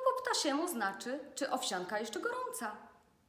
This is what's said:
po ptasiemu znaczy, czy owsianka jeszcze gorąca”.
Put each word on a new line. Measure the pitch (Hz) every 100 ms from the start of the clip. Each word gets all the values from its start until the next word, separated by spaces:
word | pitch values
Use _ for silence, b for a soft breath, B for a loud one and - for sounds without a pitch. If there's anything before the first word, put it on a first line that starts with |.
po | 523 508
ptasiemu | 494 440 311 277 339
znaczy, | 240 196 196 240 277 -
czy | - 285
owsianka | - - 190 180 208
jeszcze | 226 359
gorąca”. | 403 508 508 - 226 208 - - - _